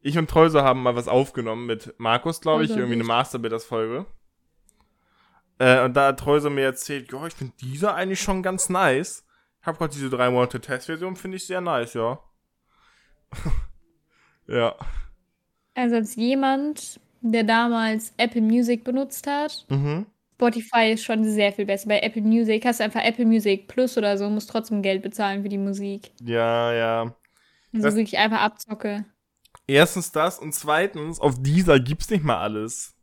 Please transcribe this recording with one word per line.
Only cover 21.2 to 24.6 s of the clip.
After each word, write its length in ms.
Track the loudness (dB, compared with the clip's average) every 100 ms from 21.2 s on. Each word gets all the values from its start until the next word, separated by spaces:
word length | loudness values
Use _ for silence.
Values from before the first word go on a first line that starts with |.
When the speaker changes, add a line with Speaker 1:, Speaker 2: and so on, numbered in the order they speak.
Speaker 2:
sehr 280 | 2 2 2
viel 140 | 0 -2
besser. 220 | -2 0
Bei 120 | 0
Apple 220 | 0 -2
Music 420 | 2 4 4 2
hast 160 | 0 0
du 40 |
einfach 200 | -2 0
Apple 200 | -2 2
Music 440 | 2 4 4 0 -2
Plus 280 | -2 0 2
oder 220 | 0 0
so, 100 | -2
musst 220 | -4 -4
trotzdem 320 | -6